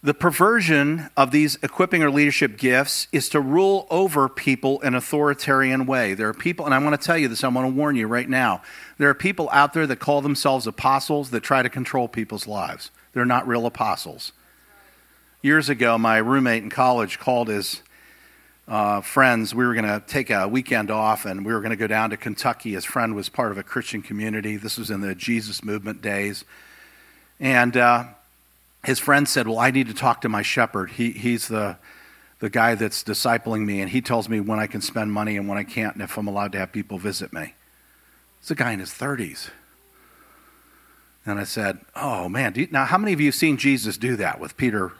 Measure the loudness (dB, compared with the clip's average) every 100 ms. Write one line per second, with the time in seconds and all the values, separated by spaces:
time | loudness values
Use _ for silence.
0 | 0 4 2 4 4 4 4 4 4 0
1 | -4 2 4 4 2 0 -6 0 2 4
2 | 4 4 2 4 0 2 4 4 4 -2
3 | -2 -2 0 0 2 4 4 2 0 2
4 | 2 4 2 0 -2 0 0 0 0 -2
5 | -2 0 2 0 2 2 4 0 0 0
6 | 0 0 -2 -2 -4 -4 2 2 4 0
7 | 0 2 2 0 0 0 0 0 0 0
8 | 0 -2 0 0 2 0 -6 -20 -20 2
9 | 2 4 0 -2 2 4 4 2 -2 -2
10 | 0 0 2 0 2 0 -2 -2 2 2
11 | 2 -2 -2 -6 2 2 2 -2 -4 -2
12 | -2 -4 -6 -8 -8 -8 -8 -10 -16 _
13 | _ -2 2 2 2 -2 -2 -2 -2 -2
14 | -6 -12 -16 _ _ _ _ -20 _ _
15 | _ _ _ _ 2 4 2 2 4 4
16 | 4 4 4 2 2 0 -2 2 2 4
17 | 0 -4 -2 0 0 -4 -4 -10 -14 -20
18 | -20 -20 -20 _ _ _ -6 -2 0 0
19 | 0 4 4 4 0 0 2 2 2 0
20 | -2 -4 0 0 2 0 0 -2 0 0
21 | 2 2 -2 -6 -4 -2 -2 -2 0 0
22 | 0 -4 -8 -4 -4 -4 -6 -6 -4 -2
23 | -2 -2 -6 -4 -4 -4 -6 -6 -6 -10
24 | -8 -6 -4 -4 -6 -8 -8 -8 -6 -6
25 | -6 -6 -2 -2 -2 -10 -6 -6 -6 -8
26 | -6 -4 -4 -8 -16 -20 -20 -20 -20 _
27 | -20 _ _ _ 2 4 4 6 6 4
28 | 0 -16 _ _ _ _ _ _ -4 -2
29 | 4 4 4 0 0 2 2 2 -2 0
30 | 0 0 -2 -2 -2 0 0 0 -6 -4
31 | -4 -2 -2 -2 -2 -4 -4 -8 -18 -20
32 | -20 -20 _ _ -4 2 2 2 -2 -4
33 | -6 -2 0 0 0 -4 -2 -4 -2 -4
34 | 0 -2 0 -4 -2 -2 -4 -6 -6 -4
35 | -4 -2 -4 -4 -4 -6 -6 -4 -6 -6
36 | -10 -6 -6 -4 -4 -6 -6 -6 -8 -8
37 | -6 -6 -10 -12 -14 _ _ _ _ _
38 | _ _ _ _ -8 -4 -2 -4 -10 -8
39 | -6 -6 -8 -10 -16 -18 _ _ _ _
40 | _ _ _ _ _ _ _ _ _ _
41 | _ _ -6 -6 -6 -4 -4 -6 -12 -8
42 | -6 -4 -4 -2 -2 -2 -2 -2 0 0
43 | 0 2 0 2 0 2 2 0 -2 -4
44 | -4 -2 -2 -4 -12 -2 -2 0 -4 -8